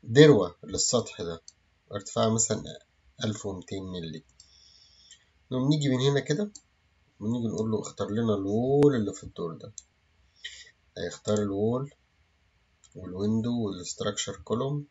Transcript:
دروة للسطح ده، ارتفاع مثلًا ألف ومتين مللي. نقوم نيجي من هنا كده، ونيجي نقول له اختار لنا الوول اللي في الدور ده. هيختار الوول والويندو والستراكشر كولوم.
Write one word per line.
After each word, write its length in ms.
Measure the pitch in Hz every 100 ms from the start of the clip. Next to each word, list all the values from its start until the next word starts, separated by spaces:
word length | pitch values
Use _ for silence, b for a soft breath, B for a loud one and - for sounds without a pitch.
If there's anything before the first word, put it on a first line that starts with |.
دروة 520 | - 117 151 113 87 -
للسطح 580 | - 92 - 123 104 -
ده، 200 | 85 82 - _ _ _ _
ارتفاع 380 | 101 - - 113
مثلًا 340 | 110 - 104 - - _ _ _ -
ألف 220 | 120 104 104
ومتين 380 | 92 - 98
مللي. 400 | 92 92 82 78 _ _ B B B B B B B B B _ _
نقوم 180 | 131 135
نيجي 200 | 151 143
من 100 | 127
هنا 200 | 135 139
كده، 320 | - 147 208 - _ _ _ _ _ _
ونيجي 280 | 104 120 113
نقول 240 | 107 110
له 100 | 107
اختار 280 | - - 95
لنا 240 | 104 117
الوول 640 | 98 98 107 123 143 147 127
اللي 180 | 98
في 100 | -
الدور 340 | - - 85 80
ده. 160 | - - _ _ _ _ _ B B B B _ _ -
هيختار 400 | 87 - - 107
الوول 560 | 104 98 110 123 139 _ _ _ _ _ _ _ _ _ - 87
والويندو 680 | 90 92 104 110 113 120 107
والستراكشر 680 | 92 87 - 101 101 - 95
كولوم. 520 | - 110 135 147 147